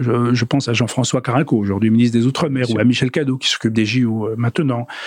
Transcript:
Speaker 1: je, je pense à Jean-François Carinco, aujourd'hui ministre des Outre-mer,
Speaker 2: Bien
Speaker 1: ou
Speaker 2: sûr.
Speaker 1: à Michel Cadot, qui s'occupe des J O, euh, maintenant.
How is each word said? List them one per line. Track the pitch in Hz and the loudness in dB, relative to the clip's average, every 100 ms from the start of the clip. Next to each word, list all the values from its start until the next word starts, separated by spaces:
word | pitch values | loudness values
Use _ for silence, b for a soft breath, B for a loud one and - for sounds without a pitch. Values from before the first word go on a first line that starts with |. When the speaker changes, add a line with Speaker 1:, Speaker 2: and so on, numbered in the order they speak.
Speaker 1:
je, | 120 120 120 | 0 0 2
je | 123 120 | 0 0
pense | 143 123 | 0 0
à | |
Jean-François | 110 117 - - 131 | 0 0 -2 -2 -2
Carinco, | 123 123 139 113 | 0 -2 0 0
aujourd'hui | 101 98 110 | 0 0 2
ministre | 113 120 117 | 4 4 2
des | 123 | 0
Outre-mer, | 135 156 131 120 | 0 -2 -2 0
Speaker 2:
Bien | |
Speaker 1:
ou | 107 | 2
Speaker 2:
sûr. | |
Speaker 1:
à | 117 | 2
Michel | 123 131 | 2 0
Cadot, | 165 139 127 | 0 -2 -2
qui | - | -2
s'occupe | - 113 | -2 0
des | 113 107 | 0 0
J | 123 117 | 0 0
O, | 110 107 | 0 -2
euh, | 113 | -2
maintenant. | 117 - 143 120 120 B | -2 0 0 -2 -6 B